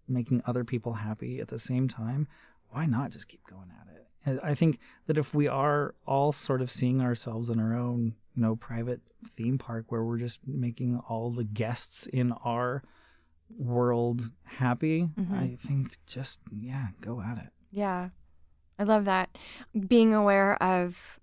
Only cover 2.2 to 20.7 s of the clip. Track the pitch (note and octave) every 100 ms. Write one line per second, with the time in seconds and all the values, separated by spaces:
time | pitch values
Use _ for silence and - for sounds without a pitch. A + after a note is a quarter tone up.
2.2 | D3+ - - _ _ A#2+ D#3+ A#2 A2+ A2
3.2 | - - - F#2 F#2 - - D#2+ - _
4.2 | C#3+ C3 - D3 E3 C#3 - - - D3+
5.2 | D3 D3 C#3+ C3+ D3 D3 D3 - - C#3
6.2 | C#3+ C#3+ - C3 B2+ - B2 C3 B2+ A#2
7.2 | A#2+ A2+ A#2 A#2 A2 A#2+ B2 A#2+ A#2 A2
8.2 | - - A2+ A2 - A#2 A#2 B2 - _
9.2 | - - A#2 C3 - A2+ A2+ A#2 A2+ A#2
10.2 | A#2+ - C3 C#3 A#2+ A2+ B2+ A#2+ - A2+
11.2 | A#2+ A#2+ A2 G#2+ A2+ A#2+ - - - B2+
12.2 | B2 A#2+ B2 A#2 B2 C3+ - - _ _
13.2 | _ _ - A#3 B2 A#2+ B2 A#2+ A#2+ A#2+
14.2 | A#2 - - - B2+ A#2+ D#3 D#3+ E3+ D#3
15.2 | F3+ G3 B2+ B2 C#3 C#3 C3+ - - B2
16.2 | C3 - - G#2 A#2+ C3+ A#2 F2+ G#2 A#2+
17.2 | G2+ A#2 - - _ G3 G3+ F3+ F3+ -
18.2 | - - - _ _ - G3+ G#3+ G3+ F#3+
19.2 | F#3 - - - - G#3+ F#3+ A#3 A3+ G#3+
20.2 | G3+ G3 G3 - F#3